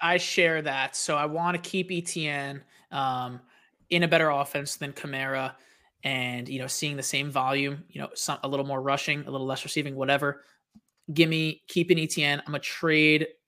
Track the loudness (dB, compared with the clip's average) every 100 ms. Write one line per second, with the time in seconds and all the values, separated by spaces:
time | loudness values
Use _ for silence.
0 | 0 2 0 2 4 4 0 -2 -2 -4
1 | -2 0 0 0 0 0 -2 -4 -2 -4
2 | -4 -4 -4 -4 -6 -10 -14 _ -10 -2
3 | 0 -2 -4 -10 -16 _ _ _ 0 2
4 | 6 4 4 2 0 -4 -6 -8 -8 -8
5 | -8 -6 -2 -2 -4 -8 _ _ _ _
6 | -4 -2 -2 -6 -6 -8 -6 -4 -4 -4
7 | -2 -2 -2 0 0 0 -2 -4 -12 -10
8 | -10 -6 -6 -4 -2 -2 -2 -2 0 0
9 | 0 -2 -2 -6 -4 -4 -4 -4 -4 -2
10 | 2 2 2 -4 -10 _ _ -20 _ _
11 | -4 4 4 4 0 -4 -4 0 4 4
12 | 2 0 2 0 -2 -6 -6 -2 2 6
13 | 8 6 2 -6